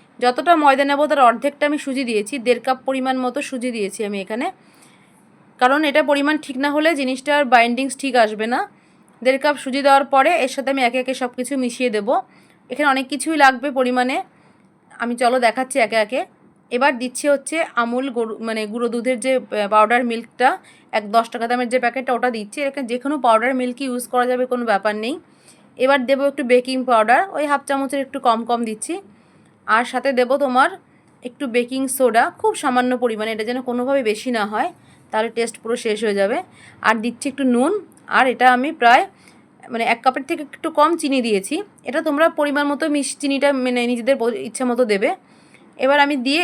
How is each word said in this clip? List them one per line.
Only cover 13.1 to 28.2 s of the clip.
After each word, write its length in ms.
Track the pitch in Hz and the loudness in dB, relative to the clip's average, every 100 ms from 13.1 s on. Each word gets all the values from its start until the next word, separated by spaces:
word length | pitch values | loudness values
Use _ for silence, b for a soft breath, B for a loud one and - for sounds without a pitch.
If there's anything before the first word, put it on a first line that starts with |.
| 285 311 311 | -6 -2 4
লাগবে 340 | 269 254 285 | 4 4 -4
পরিমাণে, 520 | 262 247 247 247 320 370 b b b _ _ _ - | -2 0 0 -2 -4 -8 b b b _ _ _ -8
আমি 160 | 233 240 | -6 0
চলো 240 | 240 254 | 0 2
দেখাচ্ছি 400 | 233 240 262 269 | 2 0 -2 -2
একে 160 | 214 226 | 0 0
একে। 300 | 208 262 370 _ _ _ - | -2 -4 -6 _ _ _ -8
এবার 260 | 247 285 247 | 0 0 0
দিচ্ছি 300 | 247 254 294 | -6 -4 0
হচ্ছে 380 | 277 - 320 320 - | 0 -2 -6 -4 -2
আমুল 340 | 233 247 277 | -2 -2 -4
গরু, 280 | 233 226 214 | -4 -6 -6
মানে, 260 | 226 220 214 | -6 -6 -6
গুঁড়ো 220 | 240 240 | -4 -4
দুধের 320 | 240 247 247 | -2 -2 -2
যে, 160 | 262 262 | 0 -2
আহ, 320 | - 214 202 | -2 -4 2
পাউডার 340 | 214 214 240 | 4 4 4
মিল্কটা, 540 | 233 233 220 - 254 370 b b b | 0 -6 -8 0 0 0 b b b
এক 200 | 220 208 | -6 0
দশ 180 | 226 233 | 0 0
টাকা 180 | 247 233 | -4 -2
দামের 220 | 247 240 | -2 0
যে 100 | 254 | 0
প্যাকেটটা, 340 | 240 262 254 | 0 -2 -4
ওটা 160 | 240 247 | -2 -2
দিচ্ছি। 300 | 226 208 302 | -4 -8 -6
এখানে 260 | 277 277 240 | -6 -6 -6
যে 100 | 247 | -4
কোনো 220 | 277 285 | -4 0
পাউডার 360 | 247 220 247 262 | 4 4 2 -2
মিল্কই 280 | 247 247 | -4 -6
ইউজ 240 | 269 247 240 | -6 -6 -2
করা 180 | 247 247 | 0 0
যাবে, 200 | 254 254 | 0 -2
কোনো 200 | 247 226 | -2 0
ব্যাপার 300 | 196 214 208 | 0 0 -4
নেই। 240 | 220 349 _ b b b b - | -6 -8 _ b b b b -2
এবার 280 | 262 277 240 | 2 2 2
দেবো 220 | 269 277 | 2 0
একটু 160 | 277 | 0
বেকিং 400 | 240 247 247 262 | 2 2 2 -4
পাউডার, 460 | 254 226 214 269 392 | 2 2 4 2 2
ওই 160 | - 294 | -2 -2
হাফ 160 | 277 277 | -2 -2
চামচের 320 | 277 269 285 | -4 -2 -4
একটু 200 | 269 | -6
কম 260 | 269 | -2